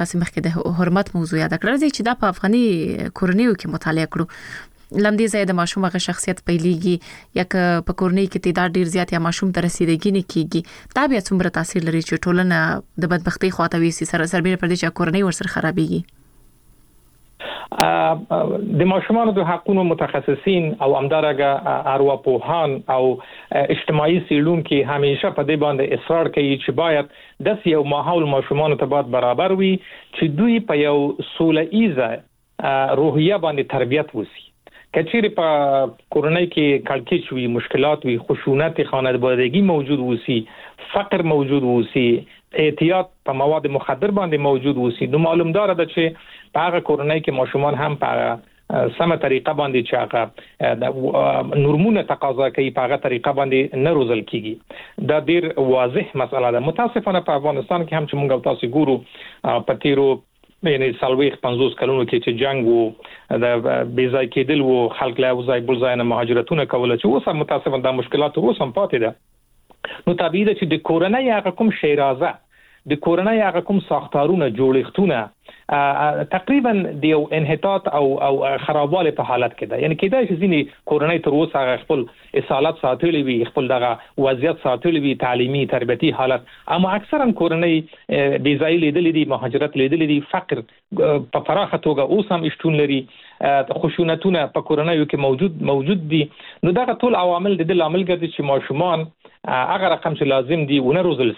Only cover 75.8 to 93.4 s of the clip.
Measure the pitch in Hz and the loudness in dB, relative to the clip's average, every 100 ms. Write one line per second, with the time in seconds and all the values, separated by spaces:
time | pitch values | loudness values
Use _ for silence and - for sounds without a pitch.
75.8 | 143 143 151 147 151 185 - 277 240 202 | 0 2 0 0 -2 -4 0 2 2 0
76.8 | 170 143 156 151 147 156 151 156 196 196 | -2 -2 2 2 2 0 0 0 0 0
77.8 | - 147 139 135 139 139 135 135 - 151 | 0 2 2 2 2 2 0 -2 -2 0
78.8 | 147 185 160 147 123 123 120 - 107 120 | 0 2 0 0 -2 0 0 -4 -6 -2
79.8 | 151 156 196 262 202 165 196 156 - - | -2 0 0 2 0 0 2 2 0 -8
80.8 | - 147 151 170 156 143 160 143 127 120 | -2 0 2 0 2 4 4 2 0 0
81.8 | - 151 117 - - - - 139 156 156 | 0 -2 -2 -10 -4 -2 0 2 2 2
82.8 | 135 127 170 156 131 120 117 147 127 127 | 0 2 2 2 2 0 0 0 0 2
83.8 | 120 113 - - 135 127 160 160 139 123 | 0 -2 -6 0 0 2 0 0 -2 0
84.8 | 175 160 139 127 127 123 127 139 131 131 | 2 2 0 0 0 0 0 0 0 0
85.8 | 120 120 160 127 131 123 - - - 165 | 0 0 0 0 0 0 -4 -14 -4 0
86.8 | 185 202 - 302 254 - 165 165 170 160 | 0 -2 -2 0 2 2 0 2 2 0
87.8 | 160 - - 143 139 135 131 143 156 170 | -2 -12 -4 0 2 2 0 2 2 2
88.8 | 156 156 170 160 135 127 127 139 147 143 | 2 2 2 2 0 0 -2 -2 0 0
89.8 | 135 165 156 143 143 185 - 131 110 _ | 2 2 2 0 0 -6 -4 -6 -6 _
90.8 | _ 196 151 143 123 - - 175 190 165 | _ 0 2 2 -2 -4 0 0 0 -2
91.8 | 156 139 135 202 214 170 160 - 165 151 | 0 0 2 2 0 -2 -2 -2 0 2
92.8 | 143 135 127 - - - | 2 0 -4 -14 -20 -4